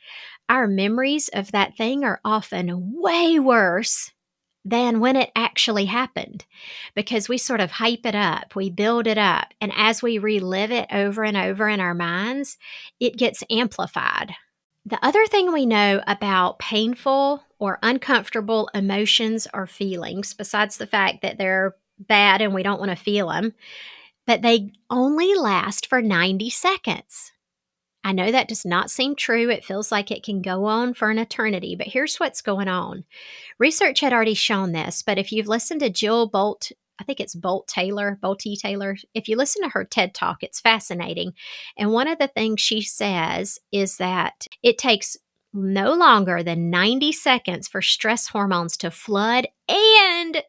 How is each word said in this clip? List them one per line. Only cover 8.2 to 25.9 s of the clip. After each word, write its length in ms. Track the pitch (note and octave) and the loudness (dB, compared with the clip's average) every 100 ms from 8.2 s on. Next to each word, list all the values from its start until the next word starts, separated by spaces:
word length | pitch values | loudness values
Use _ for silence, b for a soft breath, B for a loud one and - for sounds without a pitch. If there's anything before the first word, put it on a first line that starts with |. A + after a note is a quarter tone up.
| F#3+ D#3 - | 0 0 -4
we 160 | G3 G3 | -6 -4
build 360 | F3 G#3 A#3 A3+ | 0 0 2 2
it 120 | G#3+ | 2
up, 360 | G3 E3 - _ | 2 2 -2 _
and 120 | G#3 | -6
as 280 | - G#3+ A3+ | 2 2 2
we 160 | A#3+ A3 | 0 -2
relive 520 | G#3+ G#3 F#3 F#3+ G#3+ | 0 -2 -2 -2 -2
it 160 | A#3+ - | -2 -2
over 340 | G3+ G3+ G#3 | 0 0 0
and 120 | G#3+ G3+ | -2 0
over 320 | F#3 G3 G#3+ | -2 0 0
in 120 | G#3 | 2
our 140 | F3+ | 0
minds, 640 | F3 E3+ F3 G#3+ C4+ C#4 - B B B - | -2 -2 -2 -4 -4 -6 -10 B B B -4
it 180 | B3 A3+ | -4 0
gets 280 | A#3+ - - | 0 -2 -2
amplified. 840 | A3+ A#3 - E3+ - - - - - _ _ _ _ | -2 -2 -4 -6 -2 0 0 -4 -10 _ _ _ _
The 140 | G3 A#3 | -8 0
other 220 | C4+ G4+ A4 | 2 4 4
thing 260 | G#4 F4+ | 2 2
we 120 | D#4 | 2
know 380 | B3 G#3+ G3+ G3 - | 2 4 4 2 0
about 520 | G3+ G3+ F#3+ F3+ - | -2 0 2 2 -2
painful 840 | - G#3+ A3 A#3+ C4+ C4+ C#4 C#4+ - _ | -4 -2 -2 -2 0 2 2 0 -6 _
or 200 | G3+ - | -4 0
uncomfortable 840 | A3 B3+ - A#3+ G3+ A3+ G#3 A3 G#3+ | 0 0 2 0 2 -4 0 0 0
emotions 720 | G3+ G3 G3 G#3+ - A3 A3 - | -2 0 0 2 2 0 -2 -4
or 120 | - F#3 | -6 -8
feelings, 680 | - G3 F3 - F#3 G3+ | -6 -6 -6 -6 -8 -8
besides 420 | - G3+ G#3 G#3 - | -8 -4 0 0 -2
the 100 | G#3+ | -2
fact 360 | G#3+ F#3+ - | 2 2 0
that 160 | F#3 A3 | -6 -2
they're 380 | F#3+ F#3+ F#3+ - _ _ | 0 2 0 -4 _ _
bad 440 | G3 G#3 G3+ F#3+ | 2 6 8 6
and 100 | G#3+ | 4
we 100 | G3 | 0
don't 180 | F#3+ G3+ | 0 -2
wanna 160 | G3 F3 | -2 -4
feel 340 | - G3+ F3 | 0 0 0
'em, 240 | D#3+ A3 B B B B B B _ - | -2 -2 B B B B B B _ 0
but 160 | A#3 | 2
they 300 | A#3 A#3 G3+ - _ | 4 4 2 -10 _
only 440 | B3 C4 D4+ F4+ | 2 2 4 4
last 520 | G4 A#3+ F#3 - - | 4 4 2 0 -4
for 160 | - | 0